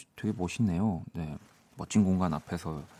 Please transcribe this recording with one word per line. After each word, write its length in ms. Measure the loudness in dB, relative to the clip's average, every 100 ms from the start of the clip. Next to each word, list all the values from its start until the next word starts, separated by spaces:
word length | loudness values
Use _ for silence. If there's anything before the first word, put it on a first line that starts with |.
| -8 -6
되게 180 | -4 -2
멋있네요. 680 | -2 2 2 4 2 0 -6
네, 240 | -8 -6 -8 -14 -20 _ -12
멋진 280 | 0 4
공간 300 | 4 4 2
앞에서 480 | 0 -4 -6 -4 -8 -10